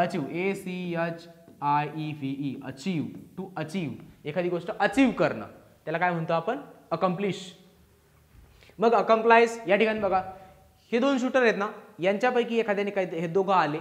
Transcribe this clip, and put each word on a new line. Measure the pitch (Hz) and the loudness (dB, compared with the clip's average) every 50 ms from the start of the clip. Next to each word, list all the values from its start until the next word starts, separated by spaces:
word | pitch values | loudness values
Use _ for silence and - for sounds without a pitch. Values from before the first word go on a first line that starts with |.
achieve, | 175 175 180 180 139 131 | 0 2 0 -2 -4 -4
ए | 147 170 185 196 196 | -4 -4 -2 -2 -2
सी | - - 180 180 180 180 175 170 165 170 170 | -4 -6 -8 -8 -6 -6 -4 -4 -2 -2 -4
एच | 165 - - - - - - - - - | -4 -8 -12 -18 -20 -20 -20 -20 -12 -4
आय | - 143 147 147 151 151 151 156 | 0 2 2 2 2 0 -4 -6
ई | 156 156 147 | -6 -6 -6
व्ही | 147 139 135 139 135 | -6 -6 -6 -4 -4
ई, | 143 139 123 | -4 -6 -6
achieve, | - - 127 131 - - 196 185 151 123 - - - - - - - | -6 -10 -12 -12 -8 -4 -2 -2 -2 -2 -4 -8 -12 -18 -16 -12 -12
to | 190 196 - - 156 | -12 -10 -8 -8 -8
achieve. | 156 - 196 170 131 113 - - - - - - | -6 -6 -6 -4 -6 -6 -10 -14 -18 -20 -14 -12
एखादी | 147 147 185 175 180 | -6 -4 -2 -2 -2
गोष्ट | 180 170 165 - - - | -2 -4 -4 -6 -2 0
achieve | 196 208 202 269 269 240 - | 0 2 4 4 4 4 4
करणं, | - 170 139 117 110 104 95 - - - - - _ _ | 2 2 0 0 -2 -8 -12 -16 -20 -20 -20 -20 _ _
त्याला | 156 160 165 | -6 -2 0
काय | 180 180 | 0 0
म्हणतो | 175 165 160 160 165 | 0 0 0 0 0
आपण? | 165 170 214 247 285 - - - - - _ | 0 0 -2 -4 -6 -8 -12 -18 -20 -10 _
accomplish. | 170 165 190 185 175 165 202 196 - - - - - - - _ _ _ _ _ _ _ _ _ _ _ _ _ _ - - - - - - - - - | -4 0 0 0 0 0 -2 -2 -4 -4 -8 -14 -18 -20 -20 _ _ _ _ _ _ _ _ _ _ _ _ _ _ -20 -20 -20 -20 -20 -20 -20 -4 0
मग | 202 233 226 | 2 4 4
accomplice | 208 185 202 226 220 220 233 226 226 233 226 233 - - 165 | 4 4 4 4 4 6 6 6 8 6 4 2 -4 0 0
या | 196 | 2
ठिकाणी | 202 214 220 214 214 | 4 4 2 0 0
बघा, | 196 190 185 185 180 - - - - - - - - _ _ _ _ _ | 0 0 0 0 -2 -4 -10 -16 -20 -20 -20 -20 -20 _ _ _ _ _
हे | 220 240 | 0 2
दोन | 262 277 277 220 | 2 2 2 0
shooter | 240 247 - 269 | 0 0 2 4
आहेत | 247 226 196 185 | 4 4 4 2
ना, | 202 220 - - - - - - | -2 -4 -6 -10 -16 -18 -10 -2
यांच्यापैकी | 156 190 208 202 240 254 240 240 233 - 233 226 | 0 0 0 2 2 2 2 2 0 0 0 0
एखाद्याने | 220 220 202 196 202 202 | 0 0 0 -2 -2 -2
काही, | 202 196 185 170 | -2 -2 -2 -2
हे | 160 165 175 170 | -4 -4 -4 0
दोघं | 165 196 190 185 196 | 0 0 2 4 4
आले, | 180 160 151 147 160 | 2 2 2 -2 -4